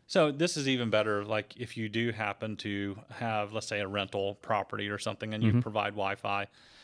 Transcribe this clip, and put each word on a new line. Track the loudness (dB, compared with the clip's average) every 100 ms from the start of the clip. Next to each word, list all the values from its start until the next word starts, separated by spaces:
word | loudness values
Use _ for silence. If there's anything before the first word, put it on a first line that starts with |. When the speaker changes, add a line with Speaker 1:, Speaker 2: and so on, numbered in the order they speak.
| 0
Speaker 1:
So | 4 4
this | 4 0 2
is | 2
even | 2 4
better, | 4 4 2
like, | 0 -2 -2 -8
if | -10 -6
you | -2
do | 0 0
happen | -2 -4 -4 -6 -6
to | -4 -4 -4 -6 -12
have, | -6 -2 -2 -2
let's | -4 -4
say, | -2
a | -2
rental | -2 -2 -2 -2 -4
property | 0 0 0 -4 -4
or | -4
something | -4 -4 -4
and | 0
you | 4
Speaker 2:
Mm-hmm. | 4
Speaker 1:
provide | 4 0 0
Wi-Fi, | 0 -2 -2 -2 -2 -4 _ -20 -20